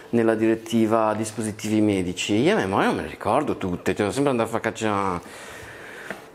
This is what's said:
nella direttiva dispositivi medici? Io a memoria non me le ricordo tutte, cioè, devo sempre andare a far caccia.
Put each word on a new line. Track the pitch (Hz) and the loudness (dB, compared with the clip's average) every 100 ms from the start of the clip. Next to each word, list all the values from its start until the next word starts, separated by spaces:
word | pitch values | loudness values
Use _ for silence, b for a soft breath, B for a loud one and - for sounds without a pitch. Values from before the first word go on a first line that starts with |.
| - | -2
nella | 117 113 110 | 2 4 4
direttiva | 110 110 - 113 110 113 110 107 | 2 0 0 2 4 4 2 0
dispositivi | 107 - 110 101 107 107 | -4 -4 -6 -4 0 2
medici? | 107 95 90 87 - 104 | 4 2 0 -4 0 2
Io | 151 | 4
a | 208 | 2
memoria | 95 101 214 | 2 2 2
non | 131 | 0
me | |
le | 76 | -4
ricordo | - 98 127 135 92 | -6 0 0 0 -2
tutte, | 95 87 - | -2 -2 -2
cioè, | 92 | 0
devo | 104 | 0
sempre | 107 143 | 2 0
andare | 123 110 | 2 0
a | |
far | 113 | 0
caccia. | 113 - 110 101 98 87 B B B B B B B B B B B | -2 -2 0 0 0 -2 B B B B B B B B B B B